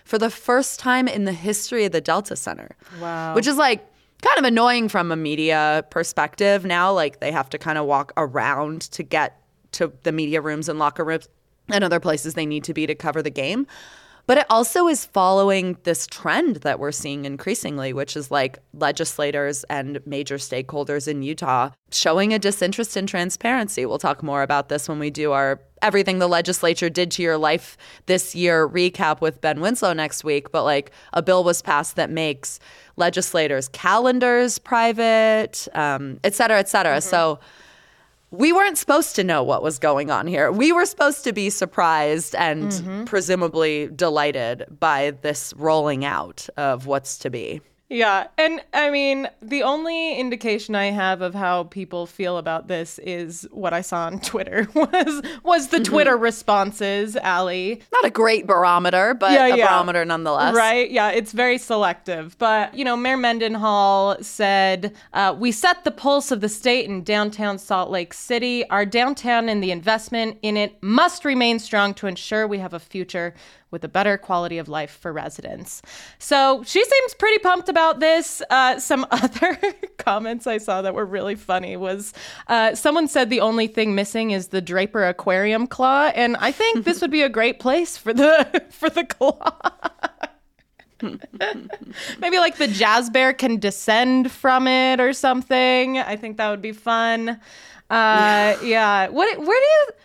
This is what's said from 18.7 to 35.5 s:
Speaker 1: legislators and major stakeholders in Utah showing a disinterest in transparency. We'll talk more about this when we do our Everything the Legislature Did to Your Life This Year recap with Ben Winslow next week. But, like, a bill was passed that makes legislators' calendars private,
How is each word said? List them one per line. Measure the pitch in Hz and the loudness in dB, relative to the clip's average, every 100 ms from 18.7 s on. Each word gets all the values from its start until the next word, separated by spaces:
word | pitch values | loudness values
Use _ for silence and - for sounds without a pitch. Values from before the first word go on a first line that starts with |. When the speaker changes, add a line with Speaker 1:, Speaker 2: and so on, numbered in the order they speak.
Speaker 1:
legislators | 147 147 147 165 - 147 147 143 143 | -4 -2 -2 -4 -4 -4 -2 -4 -6
and | - 143 135 143 143 | -6 -6 -6 -10 -8
major | 143 143 139 | -8 -6 -8
stakeholders | - 127 131 147 143 147 139 | -8 -8 -6 -6 -4 -4 -4
in | 147 | -6
Utah | 135 156 143 127 135 - _ | -6 -6 -2 -2 -2 -6 _
showing | - 175 170 208 | -2 2 2 2
a | 220 | 0
disinterest | 196 196 180 196 233 196 | 0 -2 -2 -2 -6 -4
in | 190 | -4
transparency. | 185 180 - 233 254 208 - | -4 -4 -4 -2 -2 -2 -4
We'll | 123 135 | -4 -2
talk | 160 143 | -2 -4
more | 151 143 | -2 -2
about | 135 143 139 | 0 0 0
this | 147 156 | -4 -4
when | 151 | -6
we | 147 | -6
do | 147 151 | -4 0
our | 139 135 139 _ - | 2 0 -2 _ -4
Everything | 214 202 196 185 | 0 2 2 0
the | 180 | 2
Legislature | 170 175 180 170 170 170 | 2 0 0 0 0 -2
Did | 175 175 | -2 -2
to | - | -2
Your | 170 156 | 0 0
Life | 151 170 - - - - - | 2 0 -4 -20 -20 -10 0
This | 185 - 170 | 0 0 -2
Year | 175 165 156 | 2 4 2
recap | 175 180 180 165 156 | 2 0 0 -2 0
with | 160 - | -2 -2
Ben | 156 147 | -4 -2
Winslow | 185 247 196 | -2 0 0
next | 160 151 - | 0 -4 -6
week. | 156 143 - | -2 -2 -2
But, | 160 | -2
like, | 131 143 143 - - | 0 0 -2 -14 -6
a | 170 | -2
bill | 160 185 | 2 4
was | 175 180 | 4 0
passed | - 147 156 - | 2 0 0 -2
that | 151 | -2
makes | 160 160 135 - - - - - | -2 -4 -4 -10 -14 -20 -20 -12
legislators' | - 175 175 - 170 156 135 135 | -2 0 0 -2 0 0 0 -4
calendars | - 175 214 254 254 247 240 247 - | -2 2 4 4 2 2 2 2 -2
private, | - 233 233 220 226 220 220 214 - | -2 0 2 2 2 4 4 2 0